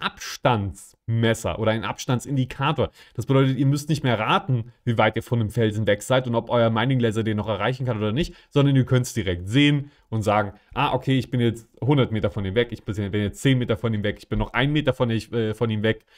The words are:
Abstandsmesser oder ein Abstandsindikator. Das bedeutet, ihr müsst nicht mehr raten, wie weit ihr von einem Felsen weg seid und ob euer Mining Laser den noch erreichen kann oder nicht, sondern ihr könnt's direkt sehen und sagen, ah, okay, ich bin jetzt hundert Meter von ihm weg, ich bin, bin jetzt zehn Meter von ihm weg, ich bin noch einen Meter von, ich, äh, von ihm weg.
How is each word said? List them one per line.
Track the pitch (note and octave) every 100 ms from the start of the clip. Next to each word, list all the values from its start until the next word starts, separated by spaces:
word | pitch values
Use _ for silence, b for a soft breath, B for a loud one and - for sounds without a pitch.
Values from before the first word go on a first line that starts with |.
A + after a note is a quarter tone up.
Abstandsmesser | F3+ - - - C#3 A2+ G2 - - _ - A2+ A2+ A2+ F#2+ E2+
oder | A2
ein | A2
Abstandsindikator. | G2+ - - B2 - C#3 B2+ - C#3 D#3+ G#2 B B
Das | - G#2+
bedeutet, | C3+ C3+ B2+
ihr | C3+
müsst | C#3+ C#3+
nicht | D3+
mehr | C3 A2+
raten, | G#2+ F3 - B2 A2 B
wie | - A2+
weit | A2 A#2
ihr |
von | - A#2+
einem | G#2+
Felsen | A#2+ A2 G#2+ G#2+
weg | -
seid | - B2+ C3
und |
ob | A#2 A2
euer | A#2+ A#2
Mining | A2+ B2 C3
Laser | A#2 G#2+
den | A2 G#2+
noch | G#2
erreichen | G2+ G#2+ C3
kann | B2+ G#2+
oder | G#2+
nicht, | A#2 - B B
sondern | C#3+ C#3+
ihr | C3+ B2+
könnt's | B2+ B2
direkt | - F#2+ F2 F2+
sehen | B2 D3 D3 C#3 B B
und | A2
sagen, | G#2 G#2 G2+ b b
ah, | - C#3
okay, | B2+ - C3
ich | A2+
bin | B2+
jetzt | A#2 A#2 - _
hundert | A#2+ C#3+ A#2
Meter | A2 G#2
von | -
ihm | G2
weg, | G2 A#2+
ich | A2
bin, | - G#2+ G2+
bin | G#2
jetzt | G#2 -
zehn | C#3 B2+
Meter | A#2 A2
von | A#2
ihm | A2
weg, | G#2 G#2
ich | -
bin | A2
noch | G#2+
einen | A#2 C#3
Meter | D3+ C#3+
von, | B2 A#2+
ich, | A2+ -
äh, | A#2+ A2
von | G#2+ A#2
ihm | G#2+
weg. | G#2+ A2 _